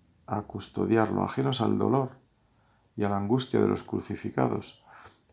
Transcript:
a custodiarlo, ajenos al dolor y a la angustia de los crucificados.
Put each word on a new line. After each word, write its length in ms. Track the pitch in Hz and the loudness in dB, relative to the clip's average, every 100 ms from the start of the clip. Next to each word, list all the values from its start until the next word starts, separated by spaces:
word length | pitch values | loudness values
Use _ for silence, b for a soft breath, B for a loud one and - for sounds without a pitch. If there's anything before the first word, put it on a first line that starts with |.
| _ _ - | _ _ -6
a 160 | 104 | -6
custodiarlo, 800 | 101 101 - - 95 113 104 98 | -6 -10 -8 -2 2 4 2 0
ajenos 380 | 95 135 135 131 | -2 -2 -2 0
al 160 | 107 101 | 0 2
dolor 400 | 104 131 131 - _ _ _ _ _ _ _ - | 2 2 0 -6 _ _ _ _ _ _ _ -4
y 80 | |
a 60 | 101 | -2
la 80 | 101 | 0
angustia 440 | 101 127 - 110 | 0 0 2 2
de 60 | 104 | 4
los 160 | 98 | 2
crucificados. 1000 | - - - - 101 - 127 104 - - B B B B B | -2 -6 -6 -8 -4 0 0 0 -8 -16 B B B B B